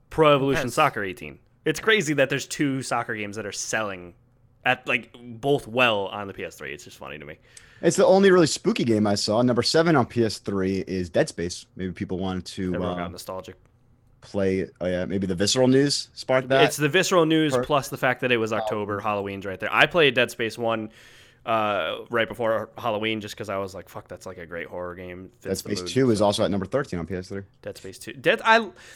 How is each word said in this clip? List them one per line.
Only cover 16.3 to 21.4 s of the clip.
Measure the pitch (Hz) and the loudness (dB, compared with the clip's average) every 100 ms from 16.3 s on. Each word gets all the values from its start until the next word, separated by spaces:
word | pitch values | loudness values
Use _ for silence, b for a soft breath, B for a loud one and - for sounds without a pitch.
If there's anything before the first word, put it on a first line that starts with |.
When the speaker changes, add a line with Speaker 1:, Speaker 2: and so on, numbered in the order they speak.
| 131 127 | 0 4
Speaker 3:
that. | 135 | 4
Speaker 1:
It's | 147 143 | 4 4
the | 147 | 2
Visceral | 165 175 185 160 | 2 4 4 4
News | 160 156 127 | 4 4 0
Speaker 3:
Per- | |
Speaker 1:
plus | 127 147 131 | 2 0 0
the | 131 | -2
fact | 135 123 | -2 0
that | 127 | 0
it | 120 | 2
was | 110 | 2
Speaker 3:
Oh. | 110 | -2
Speaker 1:
October, | 110 107 104 101 | -2 -4 -4 -4
Halloween's | 107 104 101 98 | -2 -2 -4 -8
right | 95 92 | -8 -8
there. | 107 | -2
I | 110 147 | 2 4
played | 180 147 | 4 4
Dead | 123 117 | 4 0
Space | - 113 107 | 0 -6 -4
one, | 117 113 107 b b b b b | -4 -4 -6 b b b b b